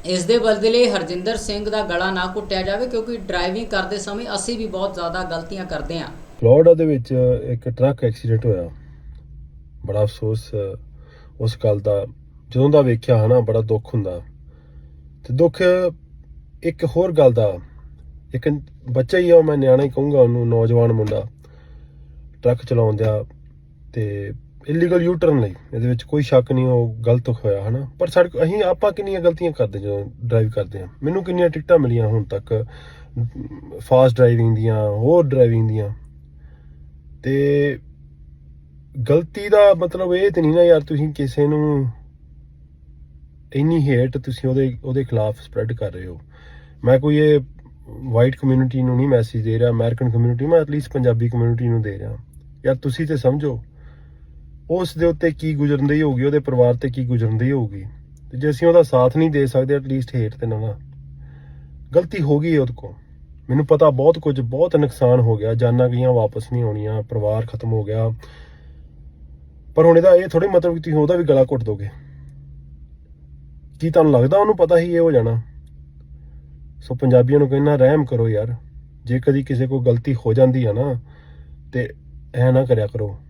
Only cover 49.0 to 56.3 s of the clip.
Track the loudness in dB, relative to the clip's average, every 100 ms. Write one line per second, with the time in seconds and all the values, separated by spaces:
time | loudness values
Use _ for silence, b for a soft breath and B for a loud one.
49 | 2 2 0 -4 -4 0 0 0 -2 -2
50 | -2 0 0 -2 2 2 2 -6 -4 -2
51 | 0 0 -2 0 -2 0 -2 -2 -4 -8
52 | -12 -14 -18 -20 -20 -6 -4 -2 -4 -6
53 | -4 -2 -2 -2 -4 -8 -14 b b b
54 | b b b -20 -20 -20 -6 -6 -4 0
55 | 0 0 -2 -2 -6 -2 0 0 0 0
56 | 0 0 0